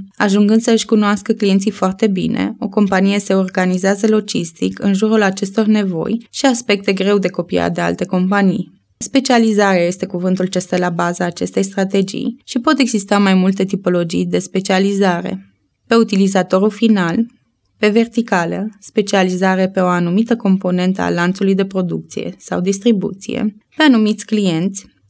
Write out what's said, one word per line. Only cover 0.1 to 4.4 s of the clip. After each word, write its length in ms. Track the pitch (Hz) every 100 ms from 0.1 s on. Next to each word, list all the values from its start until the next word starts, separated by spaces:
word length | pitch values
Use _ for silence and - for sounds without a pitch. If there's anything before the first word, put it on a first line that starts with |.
| -
Ajungând 440 | 208 202 208 226
să 100 | 233
își 160 | 226 -
cunoască 460 | 220 208 202 208
clienții 380 | 220 202 196 202
foarte 360 | - 190 190 214
bine, 480 | 185 165 - 208 233
o 100 | 202
companie 500 | 202 202 190 196 202
se 160 | -
organizează 720 | 190 185 190 185 180 190 202 214
logistic 760 | 214 208 -